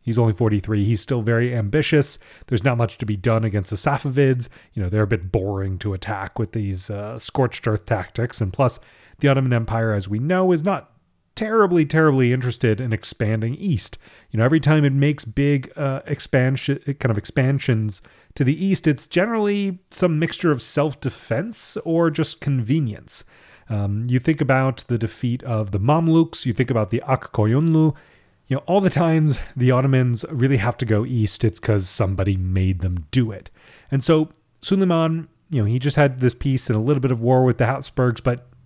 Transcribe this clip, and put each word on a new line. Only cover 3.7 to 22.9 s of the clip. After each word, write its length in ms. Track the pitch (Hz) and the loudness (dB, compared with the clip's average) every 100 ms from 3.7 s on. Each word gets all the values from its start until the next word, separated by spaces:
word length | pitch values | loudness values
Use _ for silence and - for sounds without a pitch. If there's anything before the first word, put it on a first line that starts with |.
the 60 | 104 | -4
Safavids. 720 | - 135 139 131 135 127 120 - - | -2 -2 0 2 2 2 -4 -14 -12
You 120 | - | -6
know, 40 | 90 | -2
they're 140 | 107 | 0
a 60 | 101 | 2
bit 240 | 110 92 | 0 0
boring 460 | 107 95 98 95 92 | -2 -2 -2 -4 -4
to 160 | 104 | -4
attack 440 | 92 - 101 98 - | -6 -6 -8 -8 -6
with 140 | 110 | -6
these, 360 | 113 101 92 - | -4 -4 -6 -8
uh, 280 | 101 104 120 | -10 -10 -12
scorched 480 | - - 127 - 117 | -6 -2 -2 -2 -4
earth 200 | 107 - | -2 -2
tactics. 540 | 104 - - 120 - | -4 -4 -6 -6 -4
And 120 | 98 | -4
plus, 260 | - 127 - - _ - - | 0 0 -2 -12 _ -20 -2
the 80 | 143 | 2
Ottoman 260 | 135 131 | 2 2
Empire, 400 | 120 110 113 113 | 0 0 -2 0
as 140 | 104 95 | 0 -2
we 120 | 104 | -4
know, 320 | 143 185 185 | 0 0 2
is 100 | 170 | 2
not 300 | 180 175 - _ _ _ _ | 0 -4 -6 _ _ _ _
terribly, 500 | - 220 220 196 175 | -8 -2 2 4 4
terribly 480 | 147 160 156 131 123 | 2 4 4 4 4
interested 480 | 127 123 - 120 107 | 2 -2 -2 0 0
in 120 | 127 | 0
expanding 640 | 110 - - 107 110 113 - | -4 -6 -4 -2 0 -2 -4
east. 420 | 196 117 - - - - _ | -2 -2 -4 -14 -20 -20 _
You 80 | 107 | 0
know, 60 | |
every 160 | 120 160 | 2 4
time 240 | 147 156 | 4 4
it 80 | 143 | 4
makes 320 | 135 143 143 | 2 0 0
big, 460 | 113 139 143 143 127 - | -6 -2 2 0 -2 -6
uh, 260 | 139 135 - | -4 -4 -6
expansion, 720 | 143 - 131 127 135 - 139 | -8 -2 0 2 0 -2 -4
kind 320 | - 139 123 | -4 -2 -2
of 80 | 104 | -2
expansions 840 | - - 131 139 - 110 107 101 - _ _ - | -2 0 0 0 0 0 -2 -6 -16 _ _ -2
to 80 | |
the 200 | 131 156 | 0 0
east, 220 | 196 185 160 | 0 0 0
it's 220 | 143 - | -2 -2
generally 720 | - 214 226 208 202 196 185 _ | -2 0 0 0 0 -2 -6 _
some 280 | - 180 151 | -2 0 0
mixture 340 | 165 - 175 | -2 0 0
of 100 | 131 | 0
self-defense 1120 | - - 151 - 127 - - 113 220 220 - 196 | -2 -2 -2 -2 -6 -6 -4 -4 -4 -10 -12 -10
or 260 | 170 165 165 | -2 2 2
just 300 | 151 151 - | 0 -2 -4
convenience. 840 | 143 135 110 160 123 | -2 -2 0 0 0